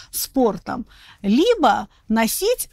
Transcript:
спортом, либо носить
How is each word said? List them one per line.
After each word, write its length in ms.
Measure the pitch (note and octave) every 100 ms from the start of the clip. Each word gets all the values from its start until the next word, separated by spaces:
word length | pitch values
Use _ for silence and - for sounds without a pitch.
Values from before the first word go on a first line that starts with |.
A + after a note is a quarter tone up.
| -
спортом, 760 | - - C4+ A#3+ F3+ - - A3+ - - -
либо 640 | G3+ A#3 G#4 A4+ C4+ G#3 G#3 _ -
носить 640 | A3 A3+ - G4 B4 -